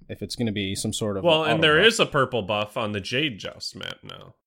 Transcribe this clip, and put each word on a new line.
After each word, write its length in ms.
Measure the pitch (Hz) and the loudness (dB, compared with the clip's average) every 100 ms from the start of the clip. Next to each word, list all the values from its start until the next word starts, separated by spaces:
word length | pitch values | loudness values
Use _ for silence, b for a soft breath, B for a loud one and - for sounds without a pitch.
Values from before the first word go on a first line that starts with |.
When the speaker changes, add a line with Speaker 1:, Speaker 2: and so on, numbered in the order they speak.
| - | -16
Speaker 1:
If 140 | 101 | -12
it's 140 | 104 - | -8 -4
gonna 140 | 113 | -2
be 220 | 104 95 98 | -2 -2 -2
some 180 | 110 | -4
sort 240 | - 110 98 | -4 -4 0
of 60 | 170 | 2
Speaker 2:
Well, 180 | 156 | 2
and 120 | 156 160 | 2 4
Speaker 1:
auto 60 | |
Speaker 2:
there 160 | 160 156 | 6 6
Speaker 1:
buff. 80 | 220 | 6
Speaker 2:
is 120 | 214 | 4
a 60 | 151 | 2
purple 360 | 147 127 120 | 2 0 0
buff 340 | 95 104 107 131 | -2 -2 -2 -4
on 160 | 107 | -4
the 80 | 104 | -4
Jade 360 | 92 123 156 98 | -4 -2 -2 -4
Joust 360 | 90 - - - | -12 -12 -12 -10
map 220 | 50 - | -12 -12
now. 320 | - - - _ | -16 -18 -20 _